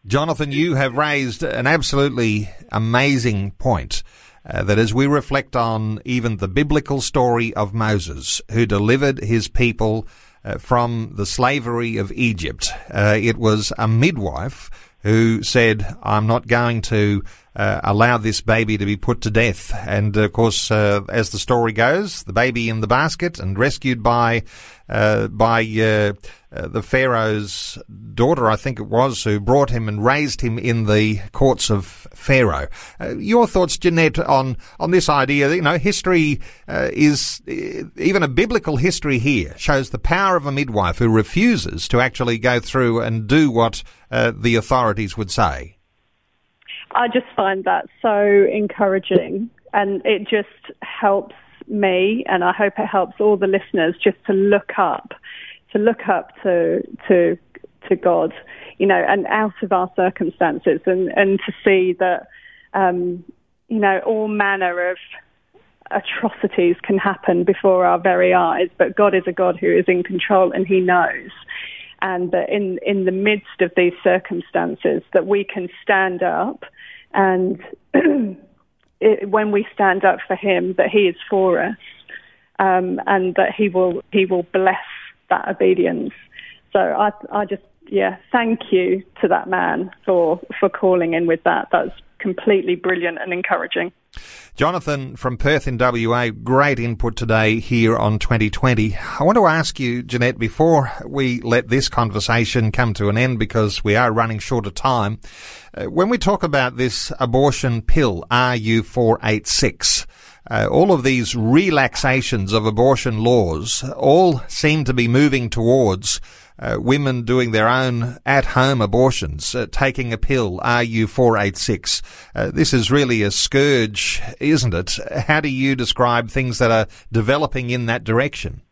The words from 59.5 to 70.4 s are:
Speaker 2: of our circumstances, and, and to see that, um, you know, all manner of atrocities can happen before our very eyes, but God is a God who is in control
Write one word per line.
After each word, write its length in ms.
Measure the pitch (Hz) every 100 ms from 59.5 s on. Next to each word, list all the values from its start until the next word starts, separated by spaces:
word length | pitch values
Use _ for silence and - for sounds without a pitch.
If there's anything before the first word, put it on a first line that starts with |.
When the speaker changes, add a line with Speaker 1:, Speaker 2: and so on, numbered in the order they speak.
| -
Speaker 2:
of 120 | 196
our 180 | 190 185 -
circumstances, 840 | 185 - 165 - 175 - - 156 -
and, 240 | 185 185 -
and 220 | 196 196 -
to 60 | - -
see 280 | 190 185 180
that, 280 | 185 175 - - - - _
um, 520 | - 190 180 180 175 - _ _ _ _
you 120 | 220
know, 200 | 202 190 -
all 240 | 220 214
manner 640 | 208 196 196 180 175 180
of 60 | 185 - - _ _ _ _ _ _ -
atrocities 840 | 202 - - 226 - 202 - 175 180
can 140 | - 196
happen 460 | 196 185 - 175
before 420 | 180 196 196 185 175
our 140 | 175
very 340 | 185 180 180
eyes, 360 | 185 170 160 180 -
but 180 | 156 196
God 180 | 208
is 100 | 190 185
a 60 |
God 240 | 175 180 175
who 180 | 175 170
is 100 | 185
in 160 | 180
control 480 | 180 185 - 196